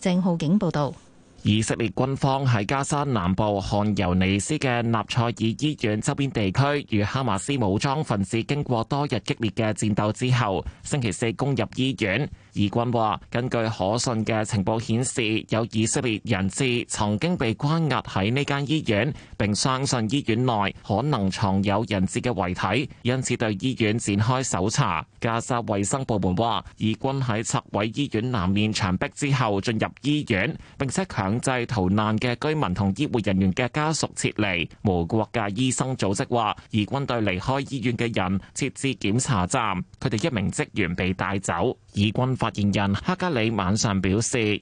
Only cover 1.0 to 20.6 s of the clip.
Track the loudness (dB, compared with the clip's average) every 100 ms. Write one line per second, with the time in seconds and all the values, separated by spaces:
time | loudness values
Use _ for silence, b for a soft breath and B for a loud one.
1 | -16 -20 -20 -4 2 2 2 0 -2 0
2 | 0 0 0 2 2 2 2 -2 0 -2
3 | 0 0 0 2 2 0 0 0 2 2
4 | 2 4 4 2 0 -2 0 0 0 0
5 | 0 0 0 0 -2 0 -2 -2 -2 0
6 | -2 -2 -2 0 0 2 2 0 0 0
7 | 0 0 0 -2 -2 0 2 2 0 0
8 | 0 -2 0 -2 0 -2 0 0 0 -2
9 | 0 -2 -2 -2 -2 0 -2 0 0 2
10 | 0 0 0 2 2 0 -4 B -6 -2
11 | -2 -2 -2 0 0 0 -2 0 -2 0
12 | 0 0 -2 B B -2 0 2 0 2
13 | 2 -2 -4 -4 -2 0 -2 0 0 0
14 | 0 -2 0 0 0 0 0 0 0 0
15 | 0 -2 0 -2 0 -2 0 0 0 0
16 | -2 -2 0 0 0 0 0 0 -4 -2
17 | 0 0 0 0 0 0 0 0 2 0
18 | -2 0 0 0 0 -2 0 -2 2 2
19 | 2 -4 B B 0 2 2 0 0 0
20 | 0 0 0 0 2 2